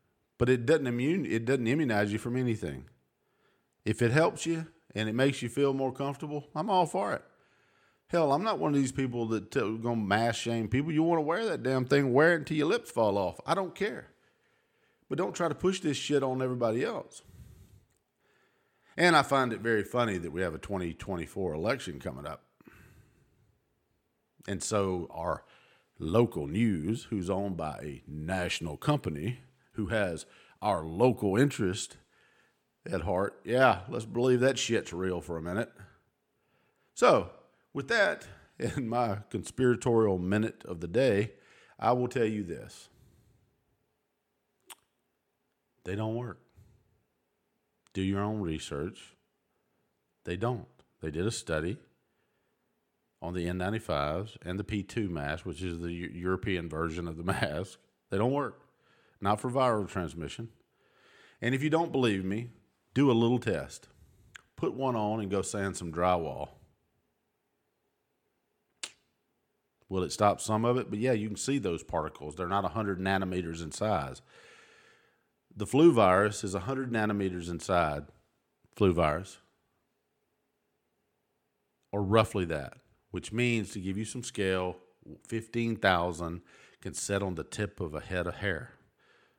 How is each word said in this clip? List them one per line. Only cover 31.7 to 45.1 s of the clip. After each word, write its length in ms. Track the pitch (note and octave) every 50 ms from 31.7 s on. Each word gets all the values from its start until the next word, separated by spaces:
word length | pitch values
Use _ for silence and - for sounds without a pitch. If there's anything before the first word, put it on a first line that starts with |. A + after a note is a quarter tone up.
| F#2+ - - - - - _ _ _ _ _ _ _ _ _ _ _ _ _ _ _ _ - -
at 120 | F#2 F2+
heart, 380 | D2+ G2+ F2+ F#2 G2+ G2+ - - -
yeah, 380 | G2 A#2 B2+ C3 B2 G2 F#2 F#2 -
let's 160 | A#2 A#2 A2+
believe 340 | A2+ A#2 A#2 B2+ C3 B2+ A#2+
that 180 | B2+ C3+ B2+
shit's 360 | A#2 - - A2+ G2+ - - E2+
real 280 | F2 F#2+ F#2 F2+ -
for 160 | - - E2+
a 40 | E2
minute. 300 | D#2+ F2 F2+ G#2+ A#2+ - - - G2+ - _ _ _ _ _ _ _ _ _ _ _ _ _ _ _ _ _ _ _ _ -
So, 380 | - B3 A#3+ D#3 A2 F2+ - - - _ _ _ _ _ _ -
with 140 | C#3 C3+ -
that, 360 | A3+ A3+ G3 F3 D#3 - - - - - -
<laughs> 160 | _ _ -
in 280 | B2 A2+ - C#3+ B2
my 320 | A2 A#2 B2 A#2+ A2 G2 G#2 G#2 -
conspiratorial 880 | - G2+ F2 - - - B2+ B2 A#2+ A#2+ - B2+ A#2 A2+ A2+ G#2 F#2+
minute 460 | F#2 F2+ F#2 G2+ G#2+ G#2+ - - - -
of 140 | - F2+ E2
the 60 | F2
day, 460 | E2+ F2 A#2+ C3+ B2+ G2+ G2 A2 A2 - - _ _ - - - _ _ -
I 120 | - A2+
will 160 | B2 B2 B2
tell 180 | B2 - C3 A2+
you 180 | A2 A2 G#2 G2
this. 460 | E2+ D#2+ B1 - - - - - - _ _ _ _ _ _ _ _ _ _ _ _ _ _ _ _ _ _ _ _ _ _ _ _ _ _ _ _ _ _ _ _ _ _ _ - - _ _ _ _ _ _ _